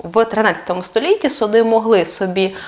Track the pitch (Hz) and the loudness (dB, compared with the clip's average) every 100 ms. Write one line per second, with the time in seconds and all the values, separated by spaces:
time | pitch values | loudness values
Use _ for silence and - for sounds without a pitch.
0 | 170 220 226 214 220 - - 185 180 - | -2 0 0 2 0 0 -4 -6 -4 -2
1 | 311 403 285 - 214 226 226 226 220 208 | 0 0 0 -2 2 2 4 2 4 2
2 | 165 - 190 180 190 190 | 2 -2 -4 0 -2 -4